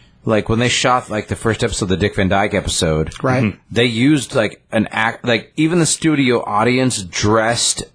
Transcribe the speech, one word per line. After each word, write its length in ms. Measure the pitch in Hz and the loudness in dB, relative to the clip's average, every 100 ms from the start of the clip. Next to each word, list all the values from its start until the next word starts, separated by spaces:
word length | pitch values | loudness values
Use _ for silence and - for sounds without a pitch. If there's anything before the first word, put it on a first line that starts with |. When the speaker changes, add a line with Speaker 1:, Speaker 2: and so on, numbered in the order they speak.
| _ _ - | _ _ -2
Speaker 1:
like, 240 | 107 104 | 0 0
when 100 | 113 | 0
they 100 | 120 | 0
shot, 400 | - 135 127 - | 0 2 0 0
like, 200 | 107 - | -6 -6
the 60 | 98 | -4
first 280 | 117 104 | -2 0
episode, 240 | 117 - 101 | -2 -2 -2
the 100 | 92 | 0
Dick 180 | 104 - | 0 0
Van 120 | 95 | 0
Dyke 260 | 98 104 | 2 0
episode, 580 | 98 82 - 85 78 78 - | -2 -2 -2 0 0 -2 -4
Speaker 2:
Right. 340 | 131 127 113 - _ | -2 0 0 -4 _
Speaker 1:
they 140 | 92 123 | 0 0
used, 500 | 113 131 151 120 131 | 2 2 2 0 -2
like, 260 | 123 - _ | -2 -4 _
an 160 | 113 101 | -2 -2
act, 340 | 113 113 - 120 | 0 -2 -2 -2
like, 280 | 113 - - | -2 -2 -2
even 240 | 160 175 | 0 2
the 60 | 151 | 0
studio 580 | - 160 151 127 120 | 0 0 2 2 0
audience 580 | - 104 117 127 131 113 | 0 0 2 2 0 -2
dressed 840 | 90 - 104 110 110 120 - - - | -6 -2 2 2 2 0 -2 -4 -10